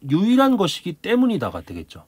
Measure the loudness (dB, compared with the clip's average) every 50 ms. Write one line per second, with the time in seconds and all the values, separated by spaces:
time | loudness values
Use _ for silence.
0 | -4 -2 0 2 4 4 4 4 4 4 2 2 0 -2 -2 -6 -8 -10 -10 -8
1 | -4 0 2 2 2 2 0 -2 -4 -6 -6 -8 -12 -12 -12 -14 -14 -14 -18 -20
2 | -20